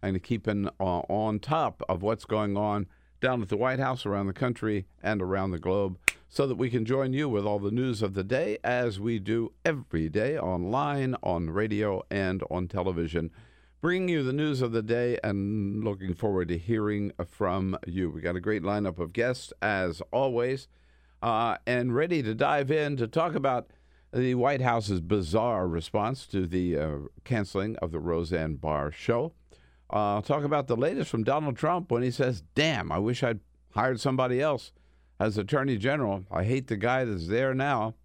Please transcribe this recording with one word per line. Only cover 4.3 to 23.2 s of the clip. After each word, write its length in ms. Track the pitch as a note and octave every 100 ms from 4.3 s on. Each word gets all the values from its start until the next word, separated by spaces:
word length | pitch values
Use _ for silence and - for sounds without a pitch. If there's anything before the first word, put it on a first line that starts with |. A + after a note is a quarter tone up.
country, 540 | F#2+ B2+ A#2+ A2 G#2 F#2 _
and 180 | - G#2+
around 300 | F#2 G2 F#2+
the 80 | F2
globe, 400 | F2 G2 G2 F#2 - - -
so 180 | - C#3
that 80 | B2
we 140 | B2
can 140 | A#2+
join 280 | A2 C3 C3+
you 160 | C3 D3
with 160 | G#2+
all 140 | G2+ G#2
the 140 | G2+
news 280 | A#2+ C3 A2+
of 120 | G#2+
the 80 | F#2+
day, 360 | F#2+ B2+ F3 -
as 380 | - B2 A#2+ F#2+
we 180 | G#2+ A2+
do 320 | G2 A2+ A#2 -
every 440 | - D3+ - E2 D#2+
day 300 | F2+ A#2 D#3
online, 800 | F2+ F2+ F2 B2 C#3+ C#3+ C3 B2+
on 300 | - E2+ E2
radio, 500 | E2+ A2 G#2 G#2+ F#2+ -
and 340 | G2+ F#2+ F#2 -
on 200 | F2+ F2+
television. 640 | F#2+ F2+ F2 E2 E2 E2 - - - - _
Bringing 280 | E3 F3+ F3+
you 140 | E3
the 100 | C3
news 280 | C3+ D3+ C3+
of 80 | B2+
the 120 | A2+
day 360 | G#2+ A#2 B2 A#2+
and 580 | - G2+ G2+ G#2+ G2 G2+
looking 320 | G#2+ G2 F#2+
forward 320 | F2 A2 F#2+ F2
to 100 | E2+
hearing 540 | E2+ A2+ G#2 G#2 G2+ - F2
from 480 | - G2+ F#2+ F#2+ F#2 -
you. 220 | F2 F2+
We 100 | D2+
got 160 | E2+ F2+
a 40 |
great 220 | F2+ G#2+
lineup 360 | E2+ G#2 G2+ F2
of 120 | E2+
guests, 400 | F#2+ A#2+ B2+ - -
as 400 | G#2 G2+ F2+ E2 F2+
always, 560 | A#2+ C3+ A#2+ B2 C3 - _ - - - _
uh, 360 | A2+ A2 A#2 G#2 -
and 280 | B2 B2 A#2+
ready 260 | D#3+ E3+
to 120 | A#2
dive 360 | A2+ C#3+ D3 C3+
in 260 | D#3 D3 C#3
to 100 | A2+
talk 260 | D#3+